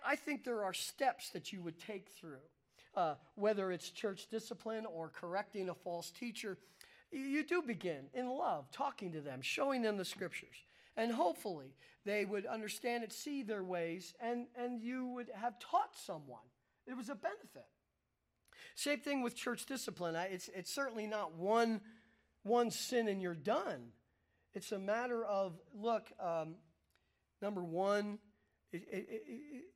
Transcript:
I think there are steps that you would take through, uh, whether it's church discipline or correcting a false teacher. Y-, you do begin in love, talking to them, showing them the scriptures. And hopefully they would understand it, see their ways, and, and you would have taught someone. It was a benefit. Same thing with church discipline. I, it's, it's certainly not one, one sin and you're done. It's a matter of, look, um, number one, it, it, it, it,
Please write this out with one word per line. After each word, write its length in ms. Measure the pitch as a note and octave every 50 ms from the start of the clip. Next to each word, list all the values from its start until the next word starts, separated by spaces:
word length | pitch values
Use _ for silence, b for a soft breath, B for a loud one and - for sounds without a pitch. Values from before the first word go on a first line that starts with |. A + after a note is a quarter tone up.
| - A#3+ C#4
I 40 |
think 280 | C#4 - D4 D4 A3+ -
there 200 | B3+ A#3+ G#3+ G#3
are 80 | F#3+ F3+
steps 580 | - - - - - C#4 B3+ - - - -
that 220 | - F3+ C3+ - -
you 100 | F#3+ E3+
would 160 | E3+ D#3+ -
take 300 | - - G#3+ F#3+ - -
through, 340 | - - - E3 C#3+ C3 D3+ E3 _ _ _ _ B B B B B
uh, 180 | G3 F3 D#3 D3+ - B B B
whether 360 | G#3 G3+ G#3+ A3 G3+ F#3+ F#3 F3+
it's 180 | E3+ - -
church 380 | - - - G#3 G3 F3 - -
discipline 560 | A3 A3+ A3 - A#3+ - - A3 A3 A3 A3
or 220 | G#3+ E3 D#3+ E3 D#3
correcting 600 | - - - E3+ F3 G3 G#3 G3 - G#3 F#3+ F3+
a 60 | E3+
false 360 | - - F#3 F3 E3+ E3+ -
teacher. 480 | - - B3 A#3+ A3 - - G#3 F#3 - B B B B B B B B B B B
Y-, 60 | C4+
you 260 | C4+ C#4 C4+ D4+ D4+
do 180 | D4+ F4 F4+ D#4+
begin 440 | A#3+ A3+ D#3+ - F3+ D#3 C#3 C3+ C3+ -
in 140 | B3+ B3+ B3
love, 420 | B3+ C#4+ F4 C4+ F3+ D3+ C3+ C3
talking 420 | - - C#4 C#4 - - G3+ F3+ D#3+
to 80 | D#3
them, 200 | C#3+ D3 C3 C3 C3
showing 400 | - - - C#4 C#4 C4+ B3+ A#3
them 140 | A3 G#3
the 80 | G3 F3+
scriptures. 520 | - - - F#3+ E3+ - - - - - - - B B B B B B
And 140 | B A3+ A#3+ A3+
hopefully 640 | B3 E4+ F4 D#4 - - G#3+ F3 D3+ C3+ C3+ C#3 B B B B B B
they 200 | G3+ G#3 G#3 G3+
would 220 | F#3 G#3 G3+ F#3+
understand 560 | B3+ A#3+ A3 G#3+ G#3 - - - A#3+ A#3+ A#3+ A3+
it, 100 | G#3 -
see 300 | - - D4+ D4 C#4 B3
their 220 | G3+ A3 G3+ F#3+
ways, 500 | F#3 F3+ F3 E3+ E3 E3 F#3 F3+ - - -
and, 260 | A3+ A#3 A#3+ A#3+ A#3+ - -
and 240 | B3 A#3+ B3 B3 A#3
you 260 | A3 A#3+ B3+ B3+ B3+ B3
would 200 | B3 B3 A#3+ B3 A#3+
have 240 | G3 A3 A#3+ A3 -
taught 380 | - - - F#4 - - -
someone. 500 | - - - F3 D#3 C#3+ C3+ B2 A2 - - _ _ _ _ _ _ _
It 100 | B3 B3+
was 120 | B3 A#3 A3+
a 60 | C#4
benefit. 520 | G3 - E4 G#4 G#4+ - - - C3+ A#2 - _ _ _ _ _ _ _ _ _ _ _ _ _ _ _ _ - B B B B
Same 220 | B - C#4+ D4 -
thing 240 | - C#4+ C#4+ C4+ B3
with 120 | A#3 -
church 320 | - - B3+ A#3+ - -
discipline. 480 | - C#4 B3+ - - F3 - F3 E3+ E3
I, 120 | E3 F3+
it's, 240 | F#3+ F#3+ F3+ - - F3+
it's 180 | F#3+ F3 - -
certainly 340 | C#4 C#4 C4 A3+ A3 G#3+
not 280 | G#3+ G#3+ G#3+ G3+ D#3+ D#3+
one, 460 | E3 F3 G3 A3 A#3 A#3 A3+ A3+ G3+ - B B B B B B B B B B B B
one 280 | G3+ A#3 A#3+ A#3+ A3+
sin 380 | - - - - C4 A#3+ A3+ G#3+
and 140 | G3 F#3+ F#3
you're 120 | F3+ E3+
done. 580 | D#3+ C3 - A#3 D#4+ G4 D4+ F3 C3 A#2 A#2 - _ _ _ _ _ _ _ _ _ _ _ -
It's 180 | G#3 - - G#3+
a 60 | G3
matter 460 | F#3+ G3 G#3+ A#3 B3 B3 A#3+ A3+ A#3
of, 300 | G3 G3+ G3 G3 F#3 D#3+ F#3 - - C#4+
look, 380 | G3+ G#3 A#3 A#3 G#3+ - - - -
um, 340 | G3 F3 E3 E3 D#3+ D#3+ E3 - - _ _ _ _ _ _ _ _ _ _ _ _ _ _ _ G3
number 220 | G3+ G#3 F#3 F3+
one, 540 | E3+ D#3+ F3 F#3+ G3+ G3+ G#3 G#3 G#3 G#3 G#3+ - - b b b b b b b b -
it, 100 | E3+ - -
it, 160 | - F#3 - -
it, 140 | A#3 A3 G#3+
it, 360 | - A#3 B3 D4+ D4 D4 B3 E4+ F#4+ -